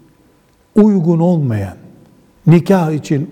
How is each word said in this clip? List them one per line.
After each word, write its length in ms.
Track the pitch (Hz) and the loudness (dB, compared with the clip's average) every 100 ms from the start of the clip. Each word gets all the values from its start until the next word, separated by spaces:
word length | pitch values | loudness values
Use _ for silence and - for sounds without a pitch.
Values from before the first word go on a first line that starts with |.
| _ _ _ _ _ _ _ - | _ _ _ _ _ _ _ 2
uygun 440 | 214 196 165 165 | 2 2 0 0
olmayan, 580 | 170 170 135 107 95 - - - _ _ _ _ - | 0 0 -2 -4 -6 -12 -20 -20 _ _ _ _ 2
nikah 440 | 170 175 196 160 | 2 2 -2 -2
için 380 | 151 - 143 160 | -6 -4 -6 -4